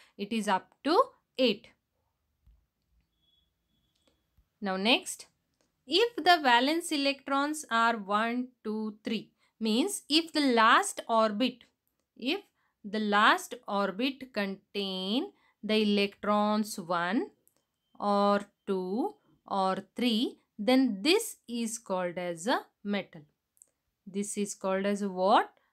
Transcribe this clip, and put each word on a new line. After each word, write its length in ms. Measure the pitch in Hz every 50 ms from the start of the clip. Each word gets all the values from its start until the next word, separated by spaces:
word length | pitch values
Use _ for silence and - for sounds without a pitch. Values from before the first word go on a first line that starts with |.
| - _ _
It 160 | - 202 202
is 160 | 226 226 196 208
up 240 | 190 185 - _ _ _ -
to 160 | 277 339 453 508 - - _ _ _ _ -
eight. 300 | 262 233 202 - - - _ _ _ _ _ _ _ _ _ _ _ _ _ _ _ _ _ _ _ _ _ _ _ _ _ _ _ _ _ _ _ _ _ _ _ _ _ _ _ _ _ _ _ _ _ _ _ _ _ _ _ _ _ _ _ _ _ _
Now 160 | 208 190 190
next, 500 | 190 196 233 269 370 - - - - - - _ _ _ _ _ _ _ _ _ _ _
if 300 | 247 311 381 480 466 -
the 240 | - 302 359 349 320
valence 480 | 294 254 233 240 254 285 320 330 339 -
electrons 720 | 320 285 277 277 269 269 _ 269 277 277 285 302 302 302 - -
are 260 | 233 226 226 233 233
one, 520 | 214 190 190 208 214 226 233 240 247 254 254 _ _ -
two, 320 | 220 214 220 220 214 208 - -
three, 260 | - 226 190 156 - _ _ _ _ _ -
means 420 | 220 220 214 247 330 403 - - - -
if 240 | 294 320 320 -
the 80 | - 311
last 600 | 285 262 233 226 214 233 269 339 403 - - - - -
orbit, 560 | 233 220 220 220 202 208 262 240 254 - - _ _ _ _ _ _ _ _ _ _
if 240 | - 226 262 349 403 - _ _ _ _ _ _ _ -
the 140 | 202 202 214
last 560 | 214 208 202 208 214 262 320 - - - 247 - -
orbit 640 | - 202 202 202 190 180 196 254 285 262 - 262 -
contain 1000 | - 208 202 196 190 - _ _ - 202 196 190 190 185 185 196 220 269 381 403 - _ _ _ _ _
the 140 | - 208 214
electrons 1000 | 220 214 208 202 202 202 202 - - - 202 208 208 208 214 214 214 214 214 - 208
one 520 | 170 160 180 170 175 180 202 311 403 453 - _ _ _ _ _ _ _ _ _ _ _ _ -
or 420 | - 202 202 202 202 202 202 202 202 - _ _ _
two 480 | - 196 185 185 185 196 240 330 427 - _ _ _ _ _ _
or 300 | - 196 196 190 190 190 190 - - _
three, 420 | - 233 247 220 214 269 370 - - _ _ _ -
then 400 | 202 240 254 262 269 233 202 190
this 340 | 202 302 370 453 453 - - - _ -
is 300 | 240 240 233 214 214 -
called 400 | - - 190 185 180 175 165 185
as 280 | 175 175 170 165 170
a 140 | 240 302 415 - - _ _ -
metal. 380 | 202 202 196 180 - - 160 147 _ _ _ _ _ _ _ _ _ _ _ _ _ _ _ _
This 300 | 196 175 202 202 208 -
is 180 | 208 202 202 -
called 320 | - - 190 190 190 196
as 180 | 202 208 196 208
what? 460 | 196 180 185 185 196 240 330 415 - _ _ _ _